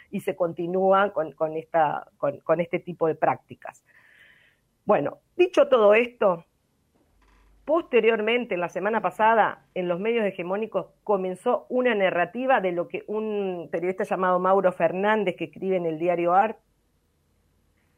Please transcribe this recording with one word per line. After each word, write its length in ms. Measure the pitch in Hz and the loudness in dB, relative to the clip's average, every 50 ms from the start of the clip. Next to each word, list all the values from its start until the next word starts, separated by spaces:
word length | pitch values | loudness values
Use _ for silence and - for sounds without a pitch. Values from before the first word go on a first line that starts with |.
| - _ | -16 _
y 120 | 208 185 | -10 -8
se 140 | - 196 - | -6 -6 -4
continúa 760 | - 180 170 170 - 170 170 185 185 190 190 190 196 202 202 | -2 -4 -4 -4 -6 -6 -4 -2 0 2 4 4 4 2 2
con, 220 | 202 156 160 151 - | -2 -4 -6 -6 -6
con 240 | - 160 156 156 | -6 -6 -4 -4
esta, 500 | 160 156 _ - 165 156 147 151 - - - _ | -8 -8 _ 0 0 2 2 0 -4 -10 -14 _
con, 220 | _ 151 143 139 - | _ -4 -4 -4 -4
con 220 | _ - 160 165 | _ 0 0 0
este 180 | 170 - - 175 | 0 -2 -4 -6
tipo 260 | - 180 165 - 170 | -6 -10 -6 -2 -2
de 60 | 160 151 | -2 0
prácticas. 720 | 156 165 156 139 - _ - - - - - - _ _ _ _ _ _ _ _ _ - - _ _ _ _ _ _ _ _ _ _ _ | 0 0 -2 -2 -2 _ -16 -20 -18 -18 -18 -18 _ _ _ _ _ _ _ _ _ -20 -20 _ _ _ _ _ _ _ _ _ _ _
Bueno, 340 | - 208 156 143 - - - _ _ _ | 0 0 0 0 -2 -8 -10 _ _ _
dicho 320 | - 359 359 - 320 262 | 0 0 4 4 4 4
todo 260 | 269 262 233 208 202 208 | 4 4 6 6 6 6
esto, 520 | 226 247 240 - - 233 196 175 165 - _ _ _ _ _ _ _ _ _ _ _ _ _ _ _ _ _ _ _ _ _ _ _ _ | 6 2 0 -2 0 0 0 0 -2 -6 _ _ _ _ _ _ _ _ _ _ _ _ _ _ _ _ _ _ _ _ _ _ _ _
posteriormente, 880 | - 311 339 339 - 254 226 214 220 226 214 214 220 233 247 240 - 180 | 0 0 0 0 2 2 4 4 4 2 2 0 0 0 -2 -2 -4 -4
en 80 | 175 | -4
la 80 | 175 170 | -4 -4
semana 320 | - 180 185 214 226 220 | -4 -4 -2 -2 -2 -2
pasada, 640 | 190 175 - - 214 220 226 220 190 147 - - _ _ - | -2 -2 0 2 2 4 4 4 2 2 -2 -6 _ _ -8
en 140 | 185 180 | -4 -4
los 120 | 175 175 170 | -2 -2 -2
medios 240 | 202 226 240 233 214 | -2 -2 -2 0 -2
hegemónicos 600 | 196 - - 170 175 190 208 226 208 - 185 160 - _ _ _ | -2 -4 -6 -6 -6 -6 -6 -6 -4 -6 -6 -6 -8 _ _ _
comenzó 640 | - 208 190 185 185 180 180 - 247 240 - - - | 0 0 0 0 -4 -6 -4 -2 -2 -2 -2 -2 -4
una 260 | 254 254 254 247 220 | -2 0 0 0 2
narrativa 680 | 202 190 180 170 170 175 170 - 240 262 262 262 226 | 2 2 2 2 0 -2 -2 -4 -2 0 2 2 2
de 100 | 190 185 | 2 0
lo 160 | 175 175 165 | -2 -4 -4
que 160 | 170 - - - | -6 -8 -10 -8
un 600 | - 208 220 220 214 208 202 196 190 180 170 165 - | -8 -6 -6 -6 -4 -4 -4 -4 -4 -6 -8 -8 -8
periodista 320 | - 170 175 185 185 - 208 | -6 -4 -4 -4 -4 -4 -4
llamado 340 | - 196 175 190 185 180 180 | -4 -2 0 0 2 2 2
Mauro 320 | 185 185 190 196 180 180 | 2 2 2 2 2 0
Fernández, 640 | 175 - 175 160 165 185 196 208 220 214 202 180 165 | 0 0 -2 -2 0 -2 0 0 0 0 -2 -6 -8
que 100 | - 170 | -10 -12
escribe 300 | 151 - - 185 190 190 | -12 -10 -8 -4 -4 -2
en 120 | 180 175 | -2 -2
el 100 | 165 160 | -4 -4
diario 380 | 156 170 175 175 170 170 170 175 | -2 -2 -2 0 0 0 2 2
Ar, 220 | 196 214 220 220 - _ _ _ _ _ _ _ _ _ _ _ _ _ _ _ _ _ _ _ _ _ _ _ _ _ _ _ | 2 2 2 -4 -10 _ _ _ _ _ _ _ _ _ _ _ _ _ _ _ _ _ _ _ _ _ _ _ _ _ _ _